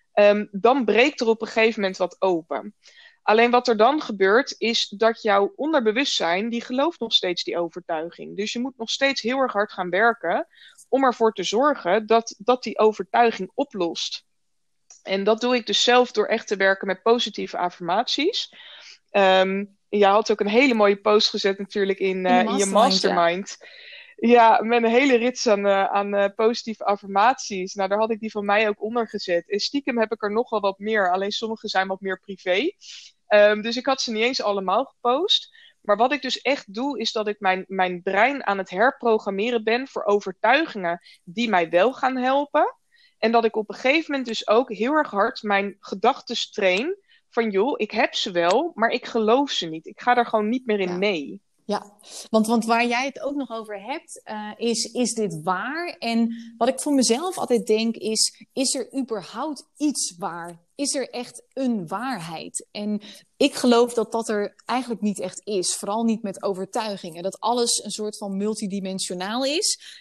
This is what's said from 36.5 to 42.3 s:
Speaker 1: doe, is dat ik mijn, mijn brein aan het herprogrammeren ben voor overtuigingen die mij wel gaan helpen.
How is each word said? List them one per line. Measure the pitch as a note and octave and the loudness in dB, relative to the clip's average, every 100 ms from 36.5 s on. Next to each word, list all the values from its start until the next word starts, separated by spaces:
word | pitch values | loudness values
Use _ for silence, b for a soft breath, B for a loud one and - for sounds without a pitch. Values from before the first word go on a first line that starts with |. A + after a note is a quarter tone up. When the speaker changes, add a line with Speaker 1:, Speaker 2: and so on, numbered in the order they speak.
| F#3+ - | -2 -4
Speaker 1:
doe, | G3 C#4 B3+ | -6 -6 -4
is | A3+ | -4
dat | A3+ G#3 | -4 -4
ik | G#3 | -2
mijn, | F#3+ F#3 F#3 | 0 -2 -2
mijn | F#3+ F#3 F3+ | -2 -2 -2
brein | F#3+ G3 B3 C#4+ - | -2 2 2 0 -4
aan | G3 | -4
het | F#3+ | -4
herprogrammeren | F#3 B3 C#4 A#3+ A3 G#3 G3 A#3 A#3+ | 0 2 2 0 0 0 -2 -2 -2
ben | A3 A#3+ C4+ | 0 -2 -2
voor | - | -6
overtuigingen | - G#3 G3 - G#3+ C#4 D#4+ G#3 F3 F3 b b | 0 0 0 -2 2 2 0 -4 -4 -4 b b
die | - F3 A#3 | -10 -4 0
mij | F#3 E3 | 2 2
wel | E3+ A3 | 4 2
gaan | C4 C4 C4 | 2 -2 0
helpen. | B3+ | 0